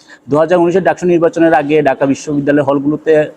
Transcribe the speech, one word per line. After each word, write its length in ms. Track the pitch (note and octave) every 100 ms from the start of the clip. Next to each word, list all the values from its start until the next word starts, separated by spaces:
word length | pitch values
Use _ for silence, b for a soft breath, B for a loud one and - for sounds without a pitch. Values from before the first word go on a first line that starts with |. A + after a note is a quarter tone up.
| B B -
দুহাজার 300 | C#3+ D#3+ F3+
উনিশের 240 | E3+ F#3
ডাকসু 240 | E3+ D3+ F3+
নির্বাচনের 480 | F3 E3 E3+ E3
আগে 280 | D#3+ D3 D3+
ঢাকা 240 | C#3 C3 C#3
বিশ্ববিদ্যালয়ের 580 | C3 - D3 C#3+ D3
হলগুলোতে 640 | C#3+ C#3+ C#3+ D3+ D#3 D#3 D3